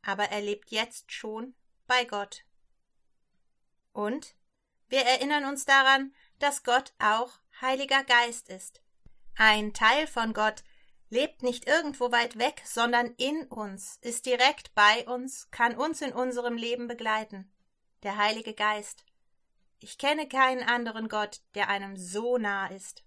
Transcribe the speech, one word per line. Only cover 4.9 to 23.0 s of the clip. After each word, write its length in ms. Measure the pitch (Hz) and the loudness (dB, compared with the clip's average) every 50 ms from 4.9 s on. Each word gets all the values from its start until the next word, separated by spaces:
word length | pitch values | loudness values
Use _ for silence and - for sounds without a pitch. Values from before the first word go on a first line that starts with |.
| 254 269 | 0 2
erinnern 440 | 247 247 - - - 285 294 294 277 | 4 4 2 2 2 0 0 0 0
uns 200 | 269 285 277 - | -2 -6 -4 2
daran, 480 | - 277 269 262 262 269 269 269 269 _ _ _ _ _ | 6 6 6 8 6 6 4 2 -4 _ _ _ _ _
dass 240 | _ 294 285 277 - | _ -2 -2 -2 -2
Gott 320 | _ - 240 262 254 - _ _ | _ 2 2 2 2 -2 _ _
auch 400 | 214 214 214 226 247 254 - _ _ _ _ - | 2 2 2 2 0 -4 -8 _ _ _ _ -6
Heiliger 420 | 254 262 262 262 277 269 269 269 269 | -2 -2 -2 -2 0 2 2 0 4
Geist 440 | - 247 240 240 240 233 - - | 4 4 4 4 2 -4 -12 -14
ist. 320 | - 190 190 - - _ - _ _ _ _ _ - - - - - - | -16 -18 -16 -16 -20 _ -20 _ _ _ _ _ -20 -20 -18 -16 -12 0
Ein 380 | - 214 220 214 214 208 208 208 | 4 6 6 6 4 0 -4 -2
Teil 320 | - 226 220 247 294 311 | 4 4 4 6 4 0
von 280 | 302 - 240 226 220 220 | 0 -2 -2 -2 -2 0
Gott 300 | 220 214 214 214 - - - - - _ _ _ - - - | 0 0 0 0 -4 -18 -20 -20 -20 _ _ _ -20 -18 -4
lebt 320 | 214 247 294 302 - - | -2 -2 -2 -2 -4 -4
nicht 240 | 254 254 240 - - | -4 -2 -2 -2 0
irgendwo 460 | 247 285 339 330 294 294 - 247 240 | 2 2 2 2 -2 -4 -2 -2 2
weit 260 | 233 233 240 240 - | 2 2 2 0 -2
weg, 240 | 220 240 294 294 - - | -2 -2 -2 -2 -4 -14
sondern 520 | - - 233 233 240 240 240 240 233 240 | -8 -2 0 0 2 4 2 2 0 -2
in 320 | - 247 269 302 320 - | -2 -2 -2 -2 -4 -6
uns, 500 | - - 220 214 202 196 190 - - - _ | -8 -10 -10 -8 -10 -10 -14 -14 -16 -18 _
ist 260 | - 240 233 - - | -8 -8 -8 -4 0
direkt 480 | 254 247 247 254 277 294 - - - _ | 0 2 4 4 4 4 0 -14 -4 _
bei 280 | 214 208 208 220 240 233 | 6 6 6 6 4 -2
uns, 420 | 233 247 247 254 262 - - - _ | -6 -6 -6 -6 -10 -12 -14 -16 _
kann 260 | - - 233 240 233 | -2 0 0 0 2
uns 260 | 233 285 320 311 - | 0 -2 -2 -2 -4
in 120 | 302 262 240 | -6 -6 -2
unserem 440 | 240 254 254 247 240 247 240 233 | -2 -2 -2 -2 -2 -2 -2 -4
Leben 300 | 233 233 233 240 247 240 | -2 -4 -4 -4 -4 -6
begleiten. 640 | 233 240 233 233 220 214 220 214 - 202 190 196 _ _ _ _ _ _ _ _ _ _ _ - | -8 -8 -4 -2 -2 -2 -2 -2 -8 -12 -14 -14 _ _ _ _ _ _ _ _ _ _ _ -8
Der 140 | 202 196 | -6 -2
Heilige 360 | 214 208 214 214 220 220 226 214 | 0 0 0 0 -2 -8 -12 -6
Geist. 500 | - 208 214 214 208 208 - - _ _ _ _ _ _ _ _ _ _ _ _ _ _ _ _ _ | -2 0 0 0 -2 -6 -12 -18 _ _ _ _ _ _ _ _ _ _ _ _ _ _ _ _ _
Ich 180 | - - - | -20 -20 -12
kenne 300 | - - 285 302 302 302 | -2 -2 0 0 0 -4
keinen 340 | - 262 262 262 262 262 254 | -4 2 4 4 4 4 0
anderen 480 | 240 226 240 240 233 226 214 220 220 220 | 0 0 0 0 -2 -6 -6 -6 -8 -4
Gott, 320 | 220 214 208 208 - - _ _ - | -4 -4 -4 -4 -8 -20 _ _ -4
der 120 | 208 196 | -4 -2
einem 300 | - 202 196 196 196 196 | -2 -2 -4 -4 -10 -12
so 400 | 190 180 175 185 208 226 240 247 | -14 -12 -8 -8 -4 -2 0 0
nah 300 | 247 220 208 202 196 190 | 0 0 -2 -2 -4 -4
ist. 360 | - 190 196 - - - - | -6 -10 -14 -16 -18 -20 -20